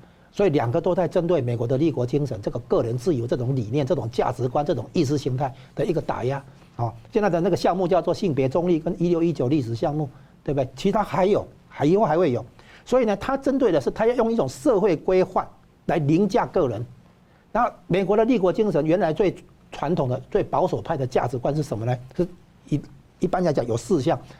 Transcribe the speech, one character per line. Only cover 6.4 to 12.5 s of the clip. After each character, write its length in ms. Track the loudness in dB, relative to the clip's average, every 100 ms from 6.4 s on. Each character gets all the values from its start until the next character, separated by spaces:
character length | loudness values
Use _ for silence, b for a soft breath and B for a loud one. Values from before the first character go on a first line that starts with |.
| -10 B B
哦， 180 | -6 -6 -6 -6
现 100 | -2
在 80 | 0
的 100 | 2
那 100 | 0
个 60 | 2
项 200 | 0 0
目 100 | 2
叫 160 | 2
做 100 | 2
性 220 | 0 0
别 140 | 0 0
中 200 | 0 2
立 120 | 0
跟 120 | 0 -2
一 100 | 0
六 120 | 2
一 100 | 0
九 160 | 0 0
历 140 | 0
史 140 | -2 -4
项 180 | -4
目， 140 | -2 -6 B B B
对 100 | -6
不 80 | -4
对？ 80 | -4
其 160 | -2 0
他 140 | 0
还 200 | 0 0 2
有， 200 | 2 -2 -12 -20
还 160 | -2
以 120 | 2 4
后 80 |
还 140 | 4 2
会 140 | 2
有。 120 | 0 -6